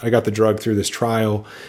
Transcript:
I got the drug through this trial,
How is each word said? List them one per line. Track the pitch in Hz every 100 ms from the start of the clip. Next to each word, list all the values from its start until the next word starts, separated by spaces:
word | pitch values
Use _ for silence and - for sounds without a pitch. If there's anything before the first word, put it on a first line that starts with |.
I | 117
got | 117 113
the |
drug | 104 110 104
through | 113
this | 104 92
trial, | - 113 113 107 104 107 -